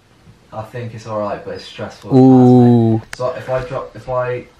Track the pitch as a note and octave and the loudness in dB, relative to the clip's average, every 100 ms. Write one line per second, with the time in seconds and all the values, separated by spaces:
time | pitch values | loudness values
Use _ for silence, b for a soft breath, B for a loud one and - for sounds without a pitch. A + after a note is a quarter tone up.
0 | _ _ _ _ _ G#2+ A2 B2 A2 G#2+ | _ _ _ _ _ -18 -16 -14 -14 -14
1 | A2+ G#2+ G2+ G2 G2 F#2+ - - G#2 - | -10 -8 -6 -8 -12 -16 -16 -16 -16 -14
2 | G2+ B2+ C3 C3 B2 B2 B2 A#2+ A2+ A2 | 0 4 6 6 6 6 6 4 2 -2
3 | - - B2+ - A#2+ B2+ B2 C3 - G#2+ | -6 -10 -8 -8 -8 -8 -6 -12 -12 -16
4 | C3 B2+ B2 B2 - | -8 -6 -6 -8 -12